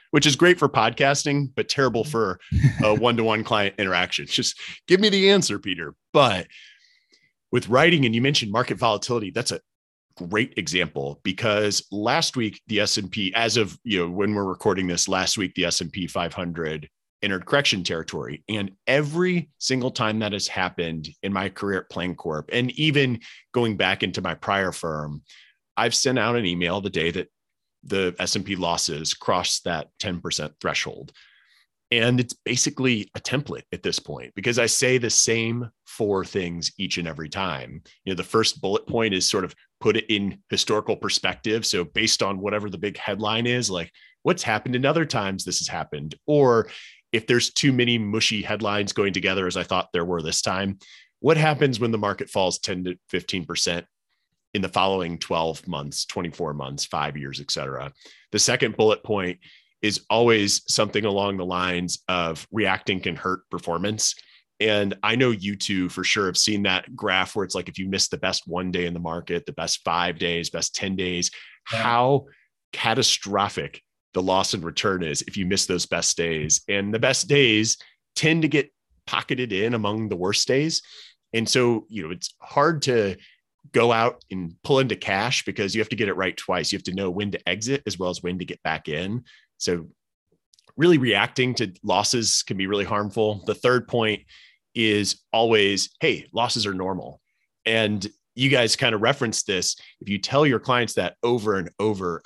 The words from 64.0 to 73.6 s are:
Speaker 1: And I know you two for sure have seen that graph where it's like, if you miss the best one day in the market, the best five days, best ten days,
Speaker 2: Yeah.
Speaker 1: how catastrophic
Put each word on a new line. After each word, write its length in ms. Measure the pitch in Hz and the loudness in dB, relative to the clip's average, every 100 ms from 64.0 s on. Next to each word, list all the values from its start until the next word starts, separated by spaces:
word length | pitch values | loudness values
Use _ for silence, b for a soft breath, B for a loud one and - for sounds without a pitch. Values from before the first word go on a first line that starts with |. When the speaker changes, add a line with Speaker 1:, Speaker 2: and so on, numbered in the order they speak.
| - - b b b - | -2 -4 b b b -2
Speaker 1:
And 360 | 107 104 101 98 | 2 2 0 -2
I 120 | 104 | 0
know 160 | 117 127 | 2 2
you 260 | 107 98 101 | 2 -4 -4
two 340 | - 95 90 | -2 -2 -2
for 120 | 92 | -2
sure 220 | 90 107 | 0 0
have 140 | 95 87 | 0 0
seen 240 | - 104 | 0 2
that 340 | 98 92 - 90 | 0 0 -4 -6
graph 400 | 104 92 90 107 | 0 0 0 -4
where 80 | |
it's 100 | 92 | -4
like, 140 | 92 87 | -6 -8
if 100 | 95 | -8
you 80 | 95 | -4
miss 220 | 95 - | -2 -2
the 80 | - | -2
best 280 | 95 - 90 | -2 -4 -4
one 240 | 87 92 | -4 -2
day 160 | 90 87 | -2 -2
in 80 | |
the 60 | 87 | -4
market, 440 | 82 85 - 87 | -6 -6 -4 -6
the 80 | 80 | -6
best 320 | 80 80 - | -6 -4 -4
five 340 | 87 85 87 80 | -2 0 0 -2
days, 300 | 87 85 80 | -2 -2 -4
best 260 | 82 - | -4 -6
ten 220 | - 98 95 | -4 -6 -4
days, 340 | 90 87 90 B B B - | -2 -2 -4 B B B -8
Speaker 2:
Yeah. 120 | 113 | -2
Speaker 1:
how 440 | 117 120 127 139 143 b b _ _ | 2 2 4 2 -2 b b _ _
catastrophic 1080 | - 117 113 117 - 101 101 98 90 | -4 0 2 2 0 -2 0 0 -2